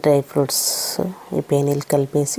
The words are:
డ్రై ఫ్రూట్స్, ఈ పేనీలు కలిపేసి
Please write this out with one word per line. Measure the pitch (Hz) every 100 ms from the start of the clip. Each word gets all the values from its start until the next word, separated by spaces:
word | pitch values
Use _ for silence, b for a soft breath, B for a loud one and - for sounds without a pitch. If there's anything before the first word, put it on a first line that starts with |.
డ్రై | 151 143 139
ఫ్రూట్స్, | - 135 - - - - - 180 185 - -
ఈ | -
పేనీలు | 143 143 143 -
కలిపేసి | 143 139 147 143